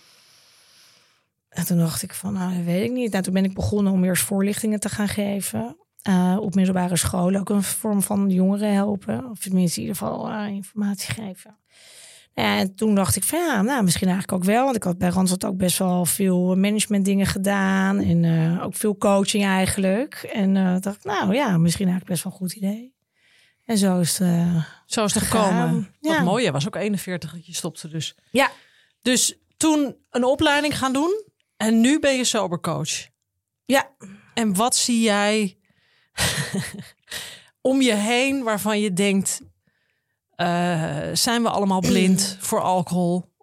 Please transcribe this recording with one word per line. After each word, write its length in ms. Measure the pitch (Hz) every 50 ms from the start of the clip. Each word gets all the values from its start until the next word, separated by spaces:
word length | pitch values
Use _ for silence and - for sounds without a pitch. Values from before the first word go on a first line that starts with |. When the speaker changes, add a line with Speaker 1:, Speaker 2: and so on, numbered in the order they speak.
| _ _ _ _ _ _ _ _ _ _ _ _ _ _ _ _ _ _ _ _ _ _ _ _ _ _ _ _ _ _
Speaker 1:
En 160 | - 170 170
toen 120 | - 180 170
dacht 240 | 165 160 151 -
ik 120 | - 185 -
van, 180 | - - 196
"Nou, 220 | 202 190 180 185 180
dat 80 | 180 170
weet 200 | 170 175 185 220
ik 60 | 233
niet." 200 | 247 254 247 220
Nou, 120 | 202 190 185
toen 80 | 190 185
ben 100 | 190 190
ik 100 | 190 190
begonnen 380 | 190 175 - 208 208 202 190
om 120 | 190 185 180
eerst 180 | 185 180 170
voorlichtingen 580 | - - 202 196 196 202 208 - - 214 214 208
te 80 | - 202
gaan 200 | - - 208 196
geven, 680 | - 214 202 202 202 196 185 - - 220 226 240 311 - _ _ _ -
eh, 340 | - 202 185 180 180 180 185 208
op 140 | 220 202 170
middelbare 420 | 196 185 190 185 185 180 180 180
scholen. 440 | 160 - - - 180 175 185 196 196
Ook 80 | 185 -
een 140 | 208 202
vorm 400 | 185 - - - - 214 208 196
van 280 | 185 - 208 196 196 196
jongeren 420 | 185 180 185 190 202 202 214 208 202
helpen. 560 | 196 196 208 202 190 - 208 220 240 262 247
Of 80 | 214 -
tenminste 420 | - 196 185 185 180 170 - 208
in 60 | 226
ieder 120 | 226 196 -
geval, 300 | - - - - - -
eh, 160 | - 214 208 202
informatie 640 | 202 196 190 - - 208 208 202 202 190 - - -
geven. 420 | 226 214 196 185 - - 214 208 _ _ _ _ - - - - - - - - - - _ _
Nou 140 | - 226 208
ja, 100 | 202 208
en 160 | 202 190 190
toen 200 | - 220 214 208
dacht 220 | 196 190 - -
ik 60 | 190
van, 160 | - - - 330
"Ja, 240 | 349 320 254 202
nou, 200 | 196 240 285 247 202
misschien 240 | 175 160 - 196 185
eigenlijk 300 | 180 196 - - - 185
ook 60 | 175 196
wel." 140 | 214 240 269
Want 120 | 277 247
ik 60 | 208
had 160 | - 180 175 180
bij 100 | 190 175
Randstad 360 | 175 185 185 180 180 185 220
ook 120 | 208 190
best 220 | 185 185 175 - -
wel 260 | 190 180 180 180 175
veel 520 | 165 - - 196 185 180 180 180 180 185
managementdingen 720 | 190 196 208 214 214 - - 208 196 190 196 196 196 190
gedaan. 720 | - - 196 190 202 202 196 190 190 190 190 190 190 196 202
En, 240 | 196 190 170 170 170
eh, 400 | 165 165 165 160 165 170 190 -
ook 100 | - -
veel 220 | - - 214 196
coaching 480 | 208 - 208 196 196 202 - - 202 202
eigenlijk. 840 | 196 190 190 185 185 - 202 190 190 190 220 285 302 - - - -
En, 240 | - 233 190 190 196
eh, 200 | 190 190 180 180 185
dacht 160 | 185 196 208
ik, 80 | - -
"Nou 300 | 381 403 370 240 185 202
ja, 240 | 269 294 226 180 165
misschien 300 | 165 170 165 - 196 180
eigenlijk 160 | 180 185 - -
best 120 | 185 156 -
wel 80 | 190
een 60 | - -
goed 140 | 185 175
idee." 420 | - - 190 196 208 226 247 262 _ _ _ _ _ _ _ _ _ _ _ _ _ _ _
En 140 | - 226 202
zo 220 | 202 190 180 180
is 180 | 175 151 - -
het, 100 | 185 180
eh, 360 | 170 170 175 175 175 165 156 - - - _
Speaker 2:
Zo 180 | - - 233 214
is 100 | 202 -
het 80 | 220
Speaker 1:
gegaan. 220 | - - 240 220 208
Speaker 2:
gekomen. 440 | 190 180 175 170 165 165 226 196 - _ _
Speaker 1:
Ja. 140 | 294 311 320
Speaker 2:
Wat 100 | 302 175
mooi, 180 | 175 202 254
jij 100 | 247 175
was 140 | 131 139 143
ook 100 | 208 -
eenenveertig 560 | 170 196 214 202 180 - 185 180 170 - 151
dat 140 | 170 175 -
je 80 | - 165
stopte 340 | - - 160 - - - 156
dus. 260 | 156 160 147 - - _ _ _
Speaker 1:
Ja. 200 | - 247 277 - - - - _ _ _ _ _ _ _
Speaker 2:
Dus 360 | - 247 254 - - - - - _ _ _
toen 400 | - 311 320 311 302 285 233 - - _ _
een 140 | - 247 247
opleiding 540 | 254 285 277 311 302 285 294 294 302 - -
gaan 140 | 254 262
doen 300 | 247 269 302 349 403 440 415 - _ _ _ _ _
en 240 | - 208 220 226 226
nu 180 | 226 254 302 311
ben 180 | 294 277 269
je 80 | 254 240
sobercoach. 800 | - - 220 190 175 175 165 - 170 151 143 156 - - - - - _ _ _ _ _ _ _ _ _ _ _
Speaker 1:
Ja. 260 | - 262 269 - - _ _ 220 190 196 - - - _
Speaker 2:
En 200 | 240 226 214 185
wat 220 | 190 226 254 -
zie 240 | - - - 240 226
jij 560 | 226 214 202 202 202 208 214 220 208 185 - _ _ _ _ _ _ _ _ _ _ _ _
<laughs> 300 | - - - - 143 - - - 196 - - - 202 - - - _ _ - - - - - - - - _ _ _
om 200 | - 262 269 277
je 120 | 262 240 208
heen 480 | 208 208 226 240 240 262 277 277 277
waarvan 380 | 247 226 214 196 196 214 214 208
je 120 | 208 214
denkt, 480 | 180 170 202 202 190 196 185 - - - - - _ _ _ _ _ _ _ _ _ _ _ _ _ _ _ _ _
eh, 640 | - 175 175 170 175 175 175 175 160 160 165 143 151 165 165
zijn 300 | 170 170 - 247 233 233
we 60 | 226 220
allemaal 320 | - 202 202 190 185 185
blind 560 | 175 - 190 185 185 185 190 185 - - -
Speaker 1:
<clears throat> 120 | - - -
Speaker 2:
voor 120 | 220 202
alcohol? 720 | - 185 185 185 170 - 175 180 180 170 175 180 - - _ _